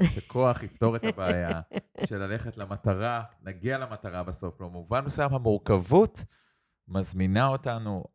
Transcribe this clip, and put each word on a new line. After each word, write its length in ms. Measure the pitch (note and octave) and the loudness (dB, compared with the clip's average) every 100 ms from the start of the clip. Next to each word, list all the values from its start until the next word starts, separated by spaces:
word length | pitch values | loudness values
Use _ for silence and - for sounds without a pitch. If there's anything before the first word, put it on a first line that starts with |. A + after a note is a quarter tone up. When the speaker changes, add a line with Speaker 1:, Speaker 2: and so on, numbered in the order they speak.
Speaker 1:
שכוח 600 | F3+ - - B2+ B2+ A#2+ | 2 2 -4 2 2 2
יפתור 340 | G#2 - A2+ A2+ | -4 0 2 2
את 80 | |
הבעיה, 560 | A2 G#2 F#2 F2+ E2+ E2 E2+ - | -2 -2 0 0 0 -4 -8 -10
Speaker 2:
<laughs> 260 | - - G3+ | -10 -6 -6
Speaker 1:
של 80 | G2+ | -4
ללכת 380 | G2 A2 A#2+ A2 | -4 -4 -6 -10
למטרה, 680 | G2 G2 G#2+ F#2+ A2+ A#2+ A2 _ | -10 -2 0 2 0 -2 -6 _
נגיע 340 | F2+ F2+ G#2+ C3+ | -14 -6 -4 -4
למטרה 440 | B2+ G#2+ G2+ F2+ | -4 -10 -8 -6
בסוף. 340 | F2+ F2+ F#2 - | -6 -6 -8 -8
כלומר, 140 | F2+ | -12
במובן 320 | F2+ E2+ A#2+ | -12 -4 -2
מסוים 300 | C#3 D3 C#3+ | -2 0 0
המורכבות 880 | C3+ A#2 G#2 - G2 F2+ D#3+ A3 - - _ _ _ _ _ - | 2 2 2 4 2 6 6 6 2 -18 _ _ _ _ _ -6
מזמינה 600 | F#2 F#2 F#2 F#2+ G2+ C3+ | -4 -2 0 2 4 2
אותנו, 560 | C3+ C3 A2+ G#2+ F#2+ - | 0 -2 -4 -4 -6 -8